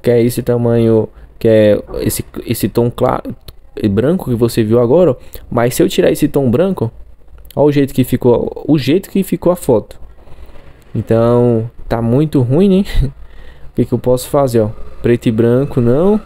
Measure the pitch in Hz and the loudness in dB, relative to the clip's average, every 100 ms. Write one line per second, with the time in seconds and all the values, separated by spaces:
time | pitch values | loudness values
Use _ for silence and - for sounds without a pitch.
0 | - 120 117 123 123 120 117 117 113 113 | 2 2 2 -2 -2 0 2 2 4 2
1 | 107 - - - 113 110 107 101 - - | 0 -10 -20 -2 2 4 4 2 -2 -6
2 | 123 - - - - 117 110 - 120 - | -4 -4 -10 -12 -12 -6 -4 0 -2 0
3 | 123 127 269 - - - - - 107 98 | -2 -2 -8 -16 -18 -20 -18 -4 -2 0
4 | 127 185 - 117 117 - 107 117 120 160 | 0 -2 -2 -2 0 0 2 2 4 4
5 | 175 123 - - - 117 120 - 180 - | 2 0 -10 -20 -6 -2 -2 0 0 2
6 | 180 160 147 143 131 120 190 185 117 - | 0 0 0 0 0 0 0 -2 -6 -8
7 | - - - - - - 147 143 135 - | -20 -20 -20 -20 -10 0 2 2 0 0
8 | 127 123 123 117 - - - 151 123 175 | -2 0 2 2 -2 -8 -2 0 2 -2
9 | - 202 185 175 170 175 - 110 - - | -2 -4 -2 -2 -2 -2 0 0 -2 -18
10 | - - - - - - - - - 117 | -18 -20 -20 -18 -18 -18 -20 -20 -10 -8
11 | - 113 117 120 120 113 120 - - 117 | -2 0 2 4 2 0 -4 -10 -6 -4
12 | 117 127 156 143 120 139 202 185 202 - | 0 0 2 0 0 2 2 2 0 0
13 | 139 - - - - - - - 120 120 | 0 -6 -20 -18 -20 -16 -10 -4 -2 -2
14 | 123 123 - 147 135 117 107 - - - | 0 0 0 0 2 2 0 -4 -12 -4
15 | 117 120 131 110 117 123 143 - 117 131 | 0 0 0 0 2 2 0 0 2 2
16 | 185 214 | 2 0